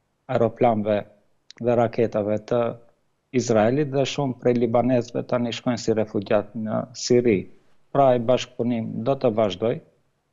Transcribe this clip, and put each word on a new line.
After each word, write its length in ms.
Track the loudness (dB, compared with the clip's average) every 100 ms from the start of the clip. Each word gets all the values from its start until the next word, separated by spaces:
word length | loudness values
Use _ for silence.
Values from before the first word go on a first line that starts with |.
| _ _ -4
aeroplanëve 760 | 0 0 2 2 2 0 -2 -4 _ _ _ _ -6
dhe 140 | -2 2
raketave 600 | 0 0 0 0 -2 -2
të 220 | -2 -2 -2 -6 _ _ _ _ _
Izraelit 580 | -2 2 4 4 2 0
dhe 140 | 0 -2
shumë 340 | -2 -4 -2
prej 140 | 0
libanezëve 720 | 2 2 2 2 2 0 -6 -4
tani 240 | -2 -4
shkojnë 260 | -6 -4 -4
si 160 | -2
refugjat 600 | -2 -2 -4 0 0 -2 -6
në 320 | -6 -6 -6
Siri. 560 | -6 2 2 4 2 -2 -14 _ _ _
Pra, 220 | 2 4 4
e 40 |
bashkëpunim 840 | 2 0 -2 -6 -4 -2 -4 -4
do 100 | -4 0
të 180 | 0 2
vazhdoj 400 | 0 0 -2 -4 -10 _ _ _ _